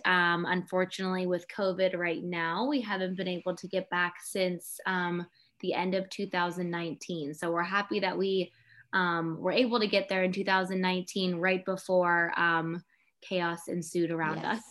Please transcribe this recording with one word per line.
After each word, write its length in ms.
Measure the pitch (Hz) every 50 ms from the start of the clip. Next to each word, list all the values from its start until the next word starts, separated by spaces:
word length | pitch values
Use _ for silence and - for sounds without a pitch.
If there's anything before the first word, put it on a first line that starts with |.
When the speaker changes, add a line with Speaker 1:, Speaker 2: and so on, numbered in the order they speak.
| -
Speaker 1:
um, 420 | 190 185 180 175 175 170 170 175 -
unfortunately 800 | 180 180 180 - 185 185 185 185 - - 190 185 185 185 185 180
with 200 | 180 175 175 -
covid 480 | - - 202 190 185 185 185 185 185
right 280 | 170 175 170 165 - 175
now, 420 | 175 175 170 165 165 170 185 240
we 160 | 277 302 269
haven't 360 | 220 208 202 190 185 185 185 180
been 100 | 190 185
able 280 | 180 175 - 185 180
to 120 | 175 - 175
get 200 | - 190 185 -
back 240 | 180 180 175 175 - - -
since, 560 | - - 196 185 180 180 170 - - - - - 190
um, 400 | 190 180 175 175 175 175 170 - _ _ _ _ _ -
the 120 | - 180 120
end 200 | 117 180 185 185
of 160 | 190 190 190
two 160 | - - 202
thousand 460 | 196 185 180 175 175 175 180 180 175
nineteen. 640 | 170 170 165 165 143 - - - 175 165 147 143 156
So 180 | - 180 170
we're 120 | 170 170 175
happy 360 | 185 190 202 202 - 214 208
that 180 | 190 185 175 -
we, 320 | 190 196 190 185 175 - - _ _ _ - - - _ -
um, 440 | 190 180 175 170 165 165 165 165 160
were 100 | 165 185
able 260 | - 226 254 226 233 233
to 60 | 208 208
get 200 | 208 196 190 -
there 160 | 196 185 185
in 80 | 180
two 140 | 185 196 196
thousand 340 | 196 190 190 185 180 190 185
nineteen, 560 | 185 185 185 185 180 - - 196 185 180 175
right 300 | 170 175 185 185 185 185
before, 640 | 190 190 185 - - 185 180 175 175 170 170 170 170 - -
um, 440 | 170 170 165 165 165 165 165 175 - _ _ _ _ _ _ _
chaos 460 | - - 196 180 170 170 170 180 - -
ensued 440 | 180 175 160 - - 175 170 160
around 260 | 170 165 160 156 160 160
Speaker 2:
Yes. 240 | 156 - 220 226 - -